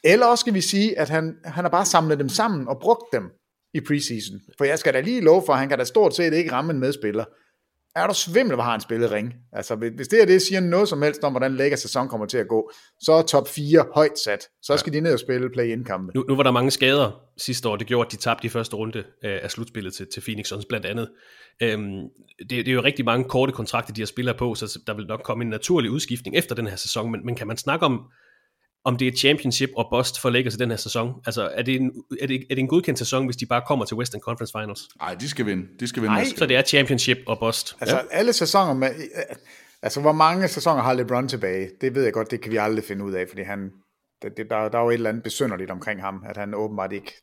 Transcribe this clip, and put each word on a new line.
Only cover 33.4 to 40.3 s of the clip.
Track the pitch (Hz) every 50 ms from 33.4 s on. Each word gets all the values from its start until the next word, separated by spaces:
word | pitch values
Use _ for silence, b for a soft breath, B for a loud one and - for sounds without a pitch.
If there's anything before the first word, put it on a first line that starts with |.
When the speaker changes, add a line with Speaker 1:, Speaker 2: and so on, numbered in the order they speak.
| 113
Speaker 2:
bare | 113 123 120 120 -
kommer | 151 131 107
til | - 110
Western | 110 123 123 - 104
Conference | - - 117 117 117 107 - 110
Finals? | 107 107 101 - - - - _
Speaker 3:
Ej, | - 87 92
de | 87 - 151
skal | 143 - 120
vinde. | 107 98 92 92 - - -
De | 123 120
skal | - 131
vinde | 113 107 107
Speaker 1:
Ej. | -
Speaker 3:
næste | 233 269 - -
Speaker 2:
Så | 170
det | 135 127
er | 127
championship | 139 - - 143 139 127 139 120 - - 123 123 -
og | - 113 107
bust. | 117 113 113 - - - - -
Speaker 1:
Altså, | 131 - 123
Speaker 2:
Ja. | 131 - -
Speaker 1:
alle | - 165 208 240
sæsoner | 233 - 175 160 - 196 190 160 135
med, | 131 131 135 120 156 160 165 - - - - 120 - b b b b b b b b
altså, | - 127 - 143
hvor | 143 151
mange | 151 156 156 160